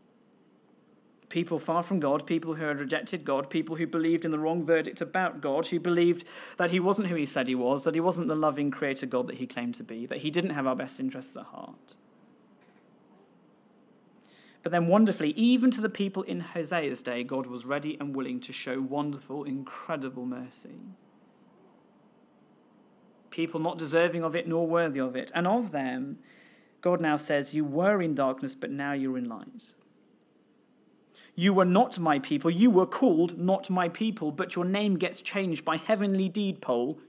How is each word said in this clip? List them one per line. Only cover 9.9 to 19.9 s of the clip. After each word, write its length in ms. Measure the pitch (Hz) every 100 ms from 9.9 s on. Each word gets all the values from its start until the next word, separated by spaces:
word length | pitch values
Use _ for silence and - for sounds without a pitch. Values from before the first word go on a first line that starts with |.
| 113 120
that 120 | 127
he 120 | 156
didn't 200 | 160 180
have 180 | 147 135
our 80 | 127
best 240 | 135 -
interests 360 | 131 127 131 -
at 60 |
heart. 520 | - - - - - - _ _ _ _ _ _ _ _ _ _ _ - _ _ _ _ _ _ _ _ _ _ _ - - _
But 80 | 170
then 160 | 175 170
wonderfully, 440 | 202 220 175 151
even 420 | 151 233 254 254
to 80 | 214
the 80 | 214
people 340 | 214 196 196
in 160 | 190 175
Hosea's 640 | 165 175 156 175 143 123
day, 220 | - 123
God 220 | 123 135 127
was 200 | 123 120
ready 300 | 143 147 151
and 160 | 143
willing 240 | 135 127 123
to 120 | 123
show 280 | 127 - 127
wonderful, 600 | 135 143 147 143 - 135
incredible 840 | 143 135 131 - -